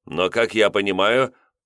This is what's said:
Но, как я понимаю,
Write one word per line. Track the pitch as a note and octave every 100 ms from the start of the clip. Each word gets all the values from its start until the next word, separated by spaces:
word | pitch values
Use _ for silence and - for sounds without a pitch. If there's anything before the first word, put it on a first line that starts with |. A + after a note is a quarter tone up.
| -
Но, | D#2+ F#2
как | A#2 A2+
я | A2 G2+
понимаю, | G#2 G2+ F#2 G2+ B2+ C3 - _ _